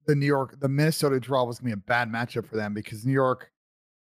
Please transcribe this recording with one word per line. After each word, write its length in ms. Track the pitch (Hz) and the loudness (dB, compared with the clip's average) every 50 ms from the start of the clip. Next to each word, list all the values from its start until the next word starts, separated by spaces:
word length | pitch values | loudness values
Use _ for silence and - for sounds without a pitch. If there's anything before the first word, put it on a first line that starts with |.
| - | 0
the 100 | - 147 | 2 2
New 100 | 143 143 | 2 4
York, 340 | 143 143 135 131 - - 139 | 2 2 2 0 -2 -6 -4
the 100 | 139 135 | -2 0
Minnesota 500 | 139 143 151 160 156 - 156 143 135 131 | 2 2 2 2 2 2 0 2 2 0
draw 240 | 113 123 139 131 123 | 0 0 0 0 0
was 160 | 120 120 - | 0 -2 -6
gonna 100 | 123 123 | -6 -6
be 40 | 107 | -6
a 40 | |
bad 320 | 101 - - 120 120 123 110 | -4 -2 0 0 0 0 0
matchup 360 | 113 113 120 117 - 117 107 | -2 -4 -4 -4 -4 -6 -6
for 80 | - 113 | -4 -4
them 180 | 110 107 104 104 | -4 -2 -2 -4
because 320 | 107 104 - 117 104 113 | -6 -8 -10 -10 -6 -2
New 80 | 131 135 | 0 2
York 380 | 135 131 131 123 127 - - _ _ _ _ _ _ _ _ _ _ _ _ | 4 4 2 2 -2 -6 -20 _ _ _ _ _ _ _ _ _ _ _ _